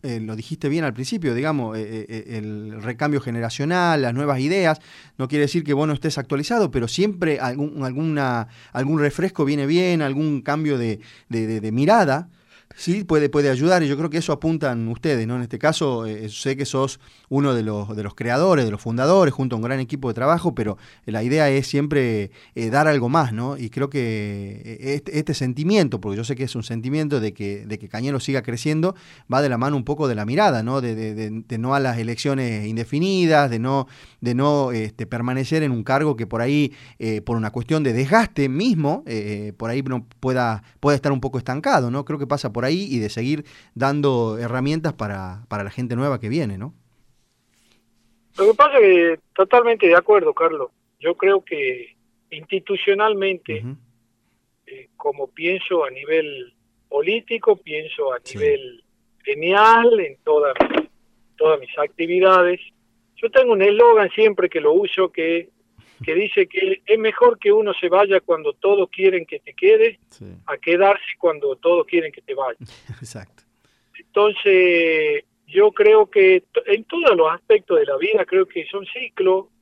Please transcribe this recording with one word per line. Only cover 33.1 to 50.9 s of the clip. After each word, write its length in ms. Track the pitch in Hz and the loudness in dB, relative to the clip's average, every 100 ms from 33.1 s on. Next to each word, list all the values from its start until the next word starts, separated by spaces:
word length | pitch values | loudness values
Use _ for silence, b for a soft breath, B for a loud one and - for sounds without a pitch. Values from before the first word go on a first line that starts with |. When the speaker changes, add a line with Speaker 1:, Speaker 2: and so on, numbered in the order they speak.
| 190 165 151 139 | 2 4 4 2
Speaker 1:
de 80 | 113 | 0
no, 300 | 123 139 - b b b | -2 -2 -4 b b b
de 140 | 120 120 | -4 0
no, 340 | 143 147 131 | 2 2 0
este, 340 | 117 107 113 113 | -2 -6 -8 -10
permanecer 560 | 120 120 131 131 160 | -6 -4 -4 -2 -2
en 80 | 151 | -2
un 100 | 120 | -4
cargo 340 | 107 135 151 117 | 0 0 0 -2
que 100 | 104 | -4
por 140 | 117 | -4
ahí, 320 | 120 147 139 B B B | 0 0 0 B B B
eh, 220 | 113 107 | -6 -6
por 140 | 110 117 | -4 -4
una 120 | 107 | -4
cuestión 320 | 123 117 160 | -6 -4 -2
de 100 | 139 | 0
desgaste 540 | 117 135 220 226 - 139 | -2 2 2 0 -2 -2
mismo, 520 | 135 240 170 143 196 320 | 0 0 0 0 -2 -6
eh, 460 | 113 104 104 104 - | -8 -6 -8 -10 -10
por 140 | 113 | -6
ahí 120 | 127 | -6
no 240 | 131 127 120 _ | -4 -8 -8 _
pueda, 420 | 131 127 120 107 b b | -4 -2 -2 -4 b b
pueda 140 | 143 | 0
estar 160 | 143 147 | 0 0
un 80 | 135 | -2
poco 160 | 123 123 | -4 -6
estancado, 520 | 117 131 269 208 123 | -6 -6 0 0 0
¿no? 140 | 135 | -4
Creo 140 | 139 151 | -6 -8
que 60 | 139 | -4
pasa 260 | 143 117 | -4 -4
por 60 | 110 127 | -4 -2
ahí 0 | 175 202 | -2 -2
y 80 | 127 | -4
de 100 | 104 | -4
seguir 360 | - 120 151 - b b | -4 -4 -4 -6 b b
dando 640 | - 135 147 143 123 113 110 | -4 -2 0 0 0 -2 -4
herramientas 560 | 120 123 139 160 156 | -6 -4 -2 -2 -4
para, 540 | - 104 98 92 98 117 | -6 -8 -8 -10 -14 -10
para 160 | 104 | -8
la 60 | 101 | -8
gente 260 | - 123 120 | -8 -6 -4
nueva 240 | 143 127 | -2 -4
que 80 | 107 | -4
viene, 300 | 147 123 95 | -4 -4 -6
¿no? 160 | 120 - _ _ _ _ _ _ _ _ _ _ _ _ _ _ _ - | -12 -16 _ _ _ _ _ _ _ _ _ _ _ _ _ _ _ 2
Speaker 2:
Lo 120 | 196 | 4
que 60 | |
pasa 200 | 220 294 | 6 6
es 60 | 277 | 8
que 400 | 202 180 170 160 _ | 8 8 4 0 _
totalmente 540 | - 190 247 233 226 180 | 0 4 6 4 4 6
de 100 | 175 | 6
acuerdo, 380 | 170 208 156 | 6 4 4
Carlos. 340 | 156 165 156 127 _ _ | 0 0 -2 -8 _ _